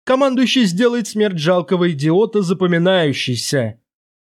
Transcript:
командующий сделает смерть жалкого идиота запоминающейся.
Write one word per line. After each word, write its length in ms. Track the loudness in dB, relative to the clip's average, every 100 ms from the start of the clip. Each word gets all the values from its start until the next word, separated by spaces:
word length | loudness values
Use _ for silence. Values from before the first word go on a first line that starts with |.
командующий 600 | -2 0 2 2 2 2
сделает 440 | 0 2 0 0 -4
смерть 300 | -2 -2 0
жалкого 520 | 0 0 0 0 0
идиота 520 | 0 0 2 2 0
запоминающейся. 1400 | -2 0 0 2 2 2 0 -2 -4 -6 -2 -2 -4 -8 _ _ _ _